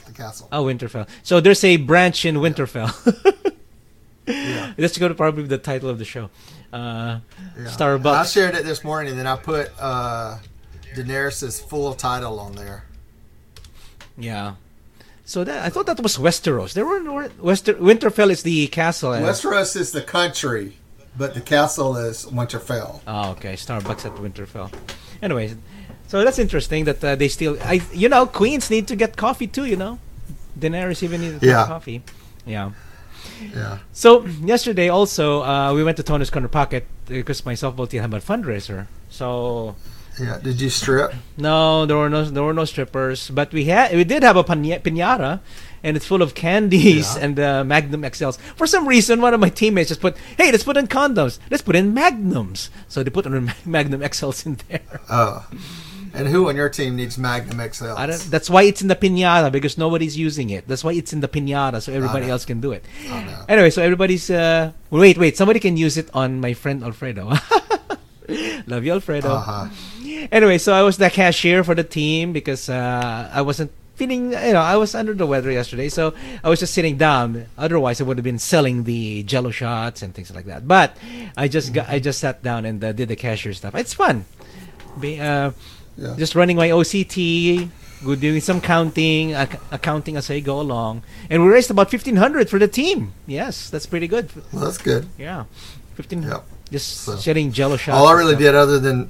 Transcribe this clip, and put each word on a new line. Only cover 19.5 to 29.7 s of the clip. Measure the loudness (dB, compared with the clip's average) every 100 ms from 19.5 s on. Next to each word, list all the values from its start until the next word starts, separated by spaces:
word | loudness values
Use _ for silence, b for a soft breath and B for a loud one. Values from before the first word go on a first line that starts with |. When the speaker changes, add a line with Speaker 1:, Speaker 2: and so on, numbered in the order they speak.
| 0 0 -2
Speaker 1:
is | -6
the | -6
country, | -4 -2 -2 -2 -4 -6 -8 -14 -20 -20 -18 -8
but | -8
the | -8
castle | 0 2 2 2 -2 -2
is | -4 -6 -8
Winterfell. | -6 -4 -6 -6 -6 -6 -12 -10
Speaker 2:
Oh, | -6 -6
okay. | -6 -10
Starbucks | -10 -8 -8 -6 -8 -10
at | -12
Winterfell. | -12 -12 -14 -12 -14 -14 -16 B B B
Anyway, | -4 -4 -4 -10 -16 B B B -6
so | 0
that's | 2 2
interesting | 0 0 -2 -2 -2
that, | -2
uh, | -2 0
they | 0
still, | 0 -4 -4
I, | 0 -2 -2
you | 0 4
know, | 6 4
queens | 2 2 2 0
need | 0 0
to | -2
get | -2 0
coffee | -4 -2 -6
too. | -6
You | -4